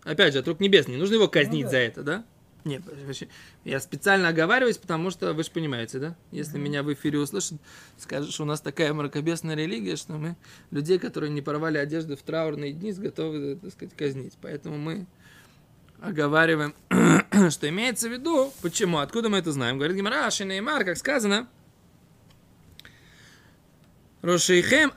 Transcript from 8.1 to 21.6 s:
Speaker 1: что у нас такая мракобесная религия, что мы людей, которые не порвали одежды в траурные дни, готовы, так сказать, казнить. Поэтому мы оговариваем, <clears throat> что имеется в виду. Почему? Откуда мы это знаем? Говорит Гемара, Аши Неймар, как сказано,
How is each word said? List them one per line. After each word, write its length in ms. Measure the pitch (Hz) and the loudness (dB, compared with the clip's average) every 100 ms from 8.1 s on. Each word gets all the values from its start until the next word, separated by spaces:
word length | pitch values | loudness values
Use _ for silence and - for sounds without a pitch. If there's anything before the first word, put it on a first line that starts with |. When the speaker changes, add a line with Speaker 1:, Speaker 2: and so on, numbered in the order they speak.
| 147 151 | -8 -6
Speaker 1:
что 80 | 151 | -6
у 40 | 151 | -4
нас 140 | 151 | -4
такая 320 | 151 143 147 | -4 0 0
мракобесная 600 | 151 143 147 156 165 160 151 | 0 -4 -4 -2 -2 -4 -4
религия, 400 | 160 226 190 151 | -4 -4 -4 -6
что 160 | - | -8
мы 240 | 156 160 170 - - - | -8 -8 -10 -16 -20 -8
людей, 280 | 143 151 185 | -4 0 0
которые 320 | 240 - 151 | 0 -4 -4
не 100 | 147 | -4
порвали 380 | 143 151 160 156 | -4 -4 -2 -2
одежды 380 | 143 160 160 139 | -2 -4 -6 -8
в 40 | |
траурные 520 | - 156 160 147 143 | -6 -4 -2 -4 -8
дни, 180 | 151 208 | -8 -8
готовы, 640 | 185 208 - 160 151 143 139 | -6 -6 -6 -6 -4 -6 -8
так 160 | 190 | -12
сказать, 240 | - 185 - | -16 -16 -6
казнить. 380 | 175 131 - - | -6 -6 -10 -14
Поэтому 340 | 147 147 165 147 | -12 -10 -8 -8
мы 300 | 156 180 180 _ - - - _ _ _ - - | -6 -8 -12 _ -20 -20 -20 _ _ _ -20 -14
оговариваем, 720 | 196 151 147 156 165 160 147 - - | -6 0 2 4 4 2 0 -6 0
<clears throat> 600 | 185 175 - - 202 175 | 4 6 6 6 6 6
что 160 | - 147 | 4 -2
имеется 400 | 180 247 240 233 | -2 -2 -2 -4
в 20 | |
виду. 400 | 247 302 311 269 - | -4 0 2 2 -2
Почему? 380 | 170 - 190 160 | -4 0 0 2
Откуда 320 | 139 226 226 | 0 0 2
мы 80 | 196 | 2
это 140 | 170 | 0
знаем? 260 | 139 120 135 | 0 0 0
Говорит 180 | 151 190 | 0 0
Гемара, 300 | 202 277 240 | -2 0 0
Аши 180 | 196 | -2
Неймар, 400 | 190 190 240 294 | -4 -4 -2 0
как 140 | 190 165 | 0 -2
сказано, 500 | - 285 208 202 247 _ | 0 0 2 0 -2 _